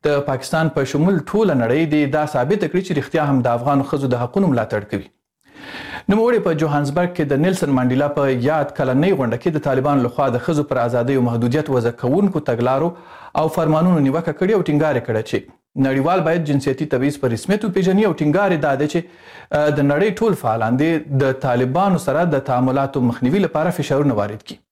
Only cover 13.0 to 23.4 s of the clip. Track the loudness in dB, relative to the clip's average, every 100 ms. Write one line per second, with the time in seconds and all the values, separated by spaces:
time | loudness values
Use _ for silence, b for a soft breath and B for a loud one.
13 | B B B -2 -2 0 0 2 4 4
14 | 2 0 -4 -2 0 0 2 0 2 0
15 | -2 -4 -2 -6 -8 _ _ -2 0 2
16 | 0 0 2 0 0 -2 0 -4 -2 0
17 | -2 -2 -2 -2 -2 -2 0 0 2 2
18 | 2 0 0 2 2 0 0 0 0 -2
19 | -6 B B B B 0 0 2 2 2
20 | 0 0 0 0 0 0 0 2 2 0
21 | -2 0 0 0 0 0 0 2 2 0
22 | 0 0 2 0 0 0 2 0 0 0
23 | -2 0 0 2